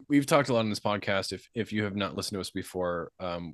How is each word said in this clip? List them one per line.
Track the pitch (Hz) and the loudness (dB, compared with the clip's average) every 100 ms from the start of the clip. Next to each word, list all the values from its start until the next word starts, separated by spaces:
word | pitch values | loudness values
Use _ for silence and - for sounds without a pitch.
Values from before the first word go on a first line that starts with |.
| - | 4
we've | 143 139 | 2 6
talked | 156 135 | 4 6
a | |
lot | 117 | 2
on | 110 | 2
this | 101 | 0
podcast, | 104 104 - 98 - | 0 0 0 0 0
if, | 92 - | -8 -6
if | 117 104 | -6 -2
you | 107 | -2
have | 104 101 | -2 -2
not | 95 95 | -4 -4
listened | - 98 | -6 -6
to | |
us | 90 | -6
before, | 95 - 92 90 87 80 - | -8 -6 -4 -2 -2 -6 -8
um, | 90 87 85 | -6 -6 -8